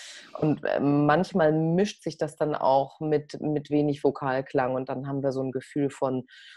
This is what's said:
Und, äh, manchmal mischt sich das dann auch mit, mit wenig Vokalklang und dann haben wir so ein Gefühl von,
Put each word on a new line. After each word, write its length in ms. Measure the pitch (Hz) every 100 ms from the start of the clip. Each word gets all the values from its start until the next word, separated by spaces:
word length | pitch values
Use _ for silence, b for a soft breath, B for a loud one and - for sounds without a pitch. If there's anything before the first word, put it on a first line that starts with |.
| B B B -
Und, 240 | 156 139
äh, 140 | - -
manchmal 760 | 139 143 147 151 185 196 156
mischt 520 | 156 160 170 202 -
sich 120 | - 151
das 200 | 151 -
dann 180 | 151
auch 460 | - - 135 139 -
mit, 400 | 156 151 151 143
mit 300 | 151 147 143
wenig 340 | 147 147 143
Vokalklang 720 | 143 - 139 131 135 143 127 127
und 120 | 135
dann 200 | 131 139
haben 140 | 139
wir 100 | 135
so 100 | 131
ein 80 | 131
Gefühl 400 | 127 - 147 139
von, 360 | - 135 127 127 B B